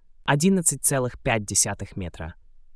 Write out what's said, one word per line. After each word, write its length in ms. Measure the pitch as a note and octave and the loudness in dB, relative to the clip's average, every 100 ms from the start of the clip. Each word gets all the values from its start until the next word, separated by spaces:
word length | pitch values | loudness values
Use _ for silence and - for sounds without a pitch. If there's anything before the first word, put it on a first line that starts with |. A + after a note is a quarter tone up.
| - - | -20 -8
одиннадцать 600 | - C#3+ F#3 F#3+ E3+ C#3+ | 0 2 4 4 2 0
целых 360 | - C3+ B2 - | 2 2 0 -2
пять 260 | C3+ A2+ G#2 | 0 0 0
десятых 520 | G2+ G#2+ G2+ G2+ - | 0 0 -2 -8 -8
метра, 380 | F2 - E2 - - - - | -8 -8 -12 -14 -20 -20 -20